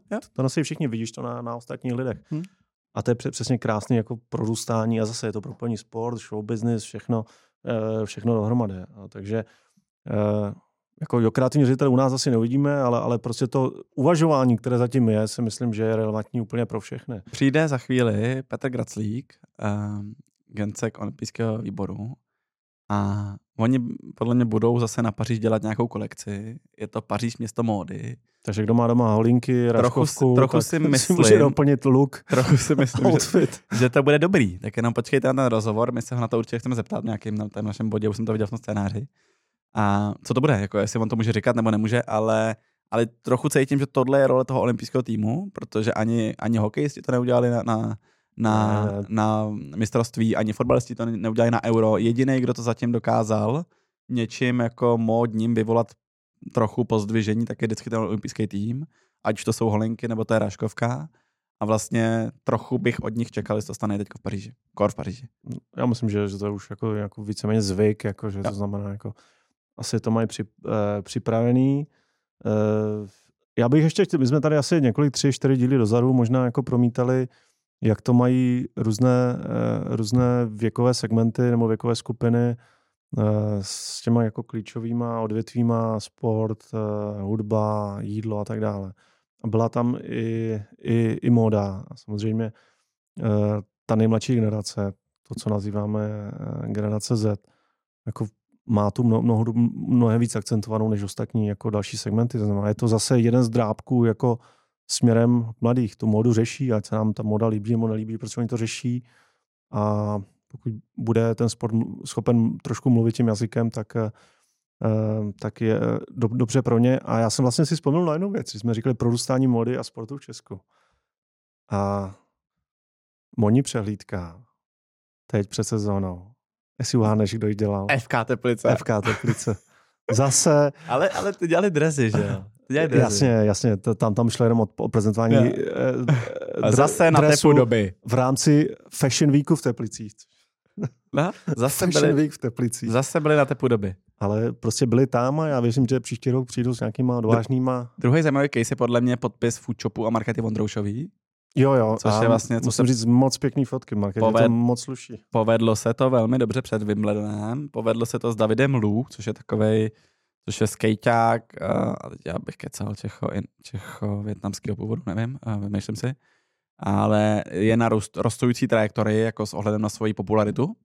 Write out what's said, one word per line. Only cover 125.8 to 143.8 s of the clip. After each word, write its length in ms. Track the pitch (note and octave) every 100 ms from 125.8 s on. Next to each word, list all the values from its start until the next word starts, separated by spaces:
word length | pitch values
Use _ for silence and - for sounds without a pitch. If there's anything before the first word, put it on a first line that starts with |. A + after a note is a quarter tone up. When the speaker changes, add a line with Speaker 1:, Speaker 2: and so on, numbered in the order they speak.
| G#2 G2 F#2 F2 F#2+ _ _ _ _ -
Speaker 2:
Jestli 200 | B2 B2
uhádneš, 360 | G#2+ G#2+ G2+
kdo 140 | A2 G#2+
ji 60 |
dělal? 320 | G#2 G#2+ G2+ G2+
Speaker 1:
F 180 | C3+ -
K 160 | B2
Teplice. 440 | A2+ A#2+ B2+ A2+ A#2+
Speaker 2:
F 100 | A#2+
K 180 | - G#2+
Teplice. 560 | A2 A2 - G#2+ - G2+ _ _ _ _ -
Zase 600 | A2+ C#3 - E3+ D3 C#3+ -
Speaker 1:
<laughs> 80 | -
Ale, 200 | B2+ F#3+
ale 240 | - F#3+
ty 160 | F#3+ E3+
dělali 220 | E3+ G3+
drezy, 400 | D3+ D#3+ C#3+ A2+
že 160 | G#2+ G2+
jo? 140 | G2 - _ -
Ty 80 |
dělali 140 | C#3 D#3
drezy. 140 | -
Speaker 2:
Jasně, 240 | B2 G2+ C3+
jasně, 480 | A2+ G#2+ G2 A#2+ G2
to, 180 | -
tam, 200 | G#2+ A2+
tam 160 | G#2 A#2
šlo 140 | -
jenom 160 | A#2 A#2
o, 80 | G#2+ -
o 120 | -
prezentování, 460 | A2+ G#2+ G#2 A#2
Speaker 1:
Jo. 80 | C3+
Speaker 2:
eh, 680 | A#2+ - - - B2+ B2+ B2 B2 - - - -
Speaker 1:
A 80 | A2
Speaker 2:
dre-, 60 | G#2+
Speaker 1:
zase 340 | D3 - E3
na 100 | D3+
Speaker 2:
dresu 280 | D3+ D3 D3+
Speaker 1:
tepu 80 | C3+
doby. 360 | A#2+ A#2 F#2+ - G#2+
Speaker 2:
v 80 |
rámci 540 | B2 B2+ C3+ D#3 D3 D3+ - -
Fashion 380 | - C3+ - D3
Weeku 240 | C#3+ C#3+ D#3
v 60 |
Teplicích. 500 | C3 A#2 A2 - G#2+ - _ _ _ _ _ - E3+ _ _
Speaker 1:
No, 180 | C#3+ F3 - - B2+
zase 300 | C3 - F3+
Speaker 2:
Fashion 200 | D3+ D3
Speaker 1:
byli, 160 | C#3+
Speaker 2:
Week 100 | D3+
v 60 | -
Teplicích. 520 | B2 B2 A#2+ - A#2
Speaker 1:
zase 300 | A#2+ C#3 E3+
byli 160 | D3+ D3+
na 80 |
tepu 240 | C#3 C3 B2+
doby. 260 | A2+